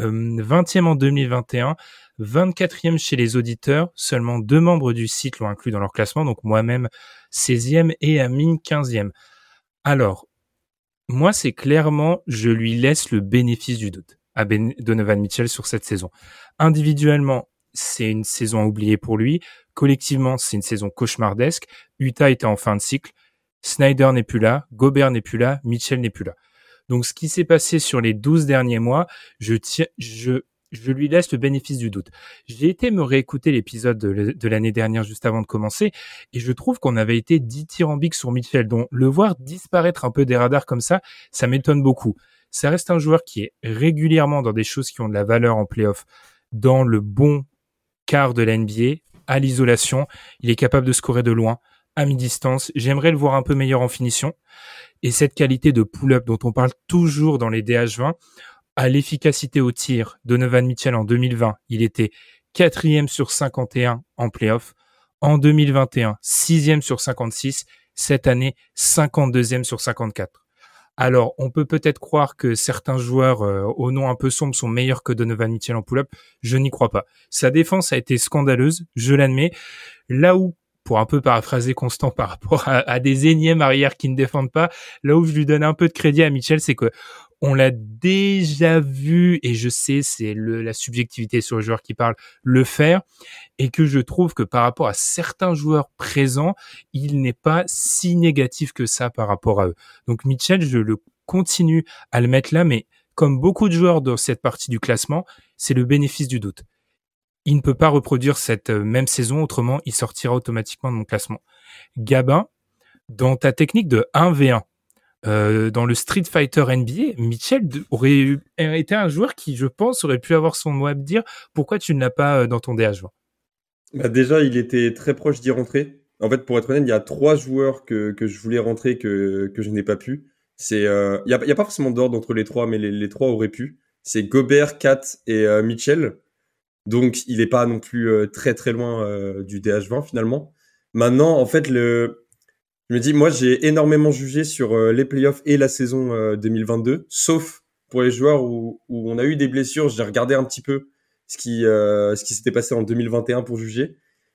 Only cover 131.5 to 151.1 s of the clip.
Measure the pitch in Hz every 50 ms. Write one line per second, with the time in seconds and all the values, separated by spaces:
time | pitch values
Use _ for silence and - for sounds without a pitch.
131.5 | 165 - 208 208 - - 139 131 120 123 127 127 120 113 110 - 117 110 107 -
132.5 | - 120 117 113 110 107 104 104 101 104 104 101 - - 135 131 120 107 110 104
133.5 | - - 123 143 - _ _ _ _ _ - - - 110 101 104 123 135 131 120
134.5 | 143 143 147 143 147 - - 135 135 135 - - - _ - - 113 110 107 104
135.5 | 107 107 107 113 117 113 - 143 147 165 147 104 - _ _ _ _ _ _ _
136.5 | _ _ _ _ _ _ - 104 113 120 127 123 117 - - - 123 110 113 113
137.5 | 123 120 120 120 117 113 - - - 120 117 113 110 107 107 104 - - - 131
138.5 | 113 - - 131 113 117 120 120 117 113 107 104 104 101 98 98 95 98 98 98
139.5 | 104 101 92 107 101 104 98 95 120 143 147 - - 117 113 113 127 147 151 -
140.5 | _ _ _ _ _ _ _ _ - 113 117 120 123 131 151 165 165 139 127 -
141.5 | - 160 147 143 127 123 120 120 120 117 117 117 - - _ _ _ _ _ _
142.5 | _ _ _ _ _ _ _ - 120 120 120 143 151 147 147 165 147 123 127 123
143.5 | 127 127 156 151 151 156 151 151 151 151 151 151 139 127 135 131 135 151 160 151
144.5 | - - 127 107 113 113 113 113 117 127 135 - 143 135 135 139 139 - - 147
145.5 | 143 139 135 131 - - 131 120 131 131 127 123 117 110 110 107 107 104 104 110
146.5 | 113 110 110 104 117 117 113 123 139 175 - - - - - - 160 160 156 -
147.5 | - - _ _ _ _ _ _ - 127 123 127 120 113 135 147 151 139 127 120
148.5 | 120 117 113 117 - - _ - 123 117 110 113 117 120 127 147 156 143 143 127
149.5 | 123 139 131 131 - 151 151 143 110 107 113 104 104 120 120 123 139 131 131 127
150.5 | - - - - 139 135 139 _ _ _ _ _